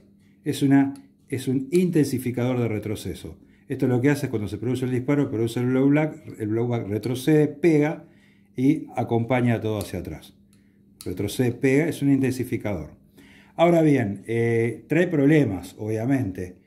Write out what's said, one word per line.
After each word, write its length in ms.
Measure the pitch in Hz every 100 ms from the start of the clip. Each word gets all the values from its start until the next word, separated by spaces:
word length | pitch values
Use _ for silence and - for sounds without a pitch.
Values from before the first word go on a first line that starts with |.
| _ _ _ _
Es 200 | 147 139
una, 320 | 143 139 139 - - _ -
es 180 | 127 131
un 220 | 131 -
intensificador 880 | 180 180 156 123 127 123 120 120 123
de 100 | 117
retroceso. 720 | 107 104 101 95 82 82 - - _ -
Esto 180 | 131 131
lo 140 | 123
que 80 | 139
hace 180 | 143 139
es 40 |
cuando 180 | 110 101
se 80 | 101
produce 300 | 120 127 127
el 40 |
disparo, 400 | 123 131 143 123
produce 300 | 107 117 127
el 60 | 123
blowback, 760 | 127 139 143 156 - 110 -
el 80 | 107
blowback 400 | 113 120 120 101
retrocede, 580 | 107 120 120 156 151 147
pega 600 | - 175 151 147 - - _ _ _ _ -
y 300 | 135 151 - -
acompaña 640 | 117 117 117 127 123 110
todo 180 | 107 107
hacia 220 | 92 92
atrás. 340 | 82 78 - - _ _ _ _ _ -
Retrocede, 480 | - 90 101 - 123
pega, 360 | - 135 135 160
es 120 | 131
un 100 | 139
intensificador. 800 | 135 135 127 120 113 107 90 73 - _ - - - -
Ahora 280 | - 170 170
bien, 400 | 156 135 104 101 -
eh, 580 | 117 117 117 117 - -
trae 180 | 156 180
problemas, 720 | 156 139 156 123 92 - -
obviamente. 800 | 107 110 123 135 101 - - -